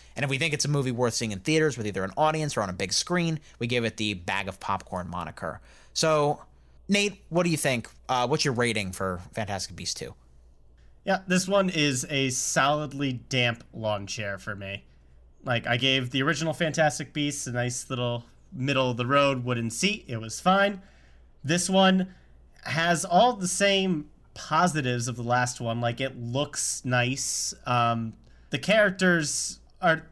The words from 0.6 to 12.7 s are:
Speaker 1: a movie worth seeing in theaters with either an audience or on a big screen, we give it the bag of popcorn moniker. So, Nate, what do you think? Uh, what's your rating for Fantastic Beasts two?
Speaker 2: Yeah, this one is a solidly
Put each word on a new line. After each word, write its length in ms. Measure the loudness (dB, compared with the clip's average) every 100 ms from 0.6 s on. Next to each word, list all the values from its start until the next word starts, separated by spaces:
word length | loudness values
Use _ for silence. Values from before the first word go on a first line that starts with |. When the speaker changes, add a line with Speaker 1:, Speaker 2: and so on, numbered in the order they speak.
Speaker 1:
a 40 | 0
movie 240 | 0 0
worth 220 | 0 0
seeing 180 | 0 -4
in 80 | -4
theaters 360 | 2 4 4 0
with 100 | -4
either 180 | -2
an 80 | -4 0
audience 400 | 2 2 -2 -2
or 60 |
on 80 | -2
a 40 |
big 180 | -2 -2
screen, 460 | -2 0 0 0 -2 -8 -8
we 80 | -2
give 180 | 0
it 120 | 0 -2
the 160 | -4
bag 340 | -4 -4 -4 -4
of 100 | -8
popcorn 480 | -4 -4 -4 -8 -8
moniker. 520 | -8 -8 -8 -8 -8 -16 -20 -12
So, 480 | -2 2 2 2 -2 -8 -20 -20 -20 -2
Nate, 320 | 0 0 -4 -4
what 140 | 0
do 60 | 2
you 60 | 2
think? 320 | 0 0 -4 -14 -2
Uh, 180 | 0 2
what's 180 | 0
your 100 | 0
rating 380 | 2 2 0 -4
for 280 | -4 -4 -4 -8
Fantastic 440 | -8 -4 -6 -6 -8
Beasts 180 | -8
two? 200 | -8 -10 -14 -20 -20 -20 -20 -20 -20 -20 -10
Speaker 2:
Yeah, 160 | -2 -2 2
this 200 | 0 2
one 200 | 2 2
is 360 | 2 2 0 -2
a 200 | 0 0
solidly 840 | 0 -2 2 2